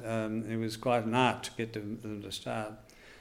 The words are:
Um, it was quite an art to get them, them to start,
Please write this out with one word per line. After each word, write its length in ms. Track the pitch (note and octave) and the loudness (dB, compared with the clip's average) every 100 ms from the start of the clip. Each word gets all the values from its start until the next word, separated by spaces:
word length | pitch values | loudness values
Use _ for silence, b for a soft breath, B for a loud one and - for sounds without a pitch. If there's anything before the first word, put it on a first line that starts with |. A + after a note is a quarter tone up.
Um, 400 | A#2 A2+ A2 A2 G#2+ | -4 -2 0 -2 0
it 60 | A2+ | 0
was 200 | A2+ A2 | 0 0
quite 280 | C3 A#2+ | 2 4
an 100 | A2 | 4
art 300 | A#2+ B2+ - | 6 6 4
to 60 | - | -4
get 200 | - A2+ | -4 -4
them, 280 | A2+ G#2 A2 | -4 -6 -6
them 180 | G#2+ G#2 | -6 -8
to 100 | G2+ | -6
start, 400 | - B2 A2+ G#2+ G#2+ - B B B | -6 -4 -4 -4 -8 -18 B B B